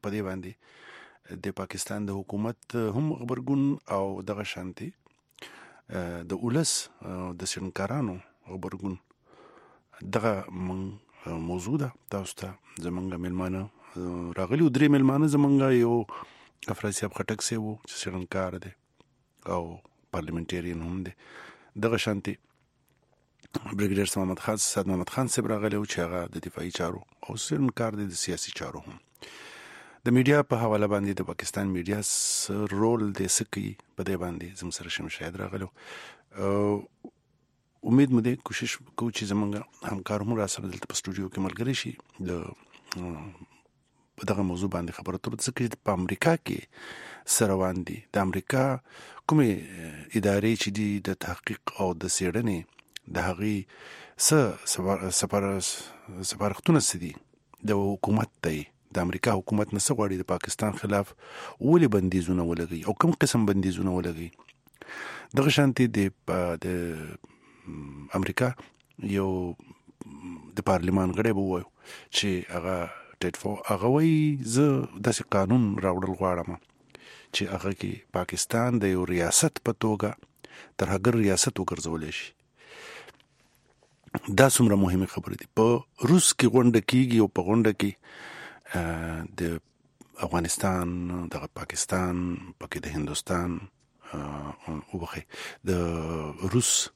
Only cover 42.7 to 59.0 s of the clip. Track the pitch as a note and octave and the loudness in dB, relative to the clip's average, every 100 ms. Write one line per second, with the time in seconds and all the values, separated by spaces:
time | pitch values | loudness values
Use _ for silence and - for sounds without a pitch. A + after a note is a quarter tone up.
42.7 | - - F#2+ F2+ D#2+ D2+ E2 E2+ _ _ | -20 -12 -8 -8 -8 -12 -16 -20 _ _
43.7 | _ _ _ _ - G2+ G2+ F#2+ F2 G2 | _ _ _ _ -12 -4 -2 0 -2 -2
44.7 | F2 E2+ - - F#2 - A#2 - - A#2+ | -4 -6 -8 -8 -6 -6 -4 -6 -2 -4
45.7 | - - F#2+ F#2 G2 - E3 - - - | -2 -2 -2 -2 0 2 2 0 -6 -6
46.7 | - - - - - - - A2 F#2+ F#2 | -20 -16 -16 -16 -16 -2 2 4 4 2
47.7 | F#2 F2 - - G2+ F#2+ F#2 - C3 C3+ | -2 -6 -10 -4 0 0 -2 -2 0 2
48.7 | B2+ _ - - - - D#3 B2 F#2+ - | 0 _ -20 -20 -8 2 4 6 2 -4
49.7 | F#2 E2 D2+ D2+ A2+ G#2 G2+ G#2 A2+ - | -14 -14 -14 -4 2 4 4 4 2 0
50.7 | G2+ G#2+ G2+ F#2 F#2+ - F2 - - - | 0 0 0 -2 -4 -6 -6 -6 -6 -8
51.7 | - F#2+ E2+ F#2 - F#2 F2 A#2 F2+ E2 | -2 -2 -2 -2 0 0 0 0 -2 -6
52.7 | - _ - - A#2+ F#2+ F2+ G#2 G#2 F#2+ | -20 _ -20 -6 -2 -2 -2 -2 -2 -4
53.7 | - - - - - - D#3 A#2 - - | -16 -20 -20 -20 0 4 6 4 0 -4
54.7 | - F#2 G2 F#2 - F#2+ G#2 G2 G2 F#2 | -2 0 0 0 0 0 0 0 0 -2
55.7 | - - - - F#2 F#2+ - G#2 G2 - | -6 -12 -18 -16 -10 -8 -2 -2 0 4
56.7 | D#3+ - F2+ F2 - _ _ _ - G#2 | 4 4 -2 -6 -10 _ _ _ -8 0
57.7 | G2+ G2 G2+ G#2 G#2+ G#2+ _ E2+ D#2 D2 | 2 2 0 2 2 0 _ -4 -4 -6
58.7 | _ _ F2+ | _ _ -2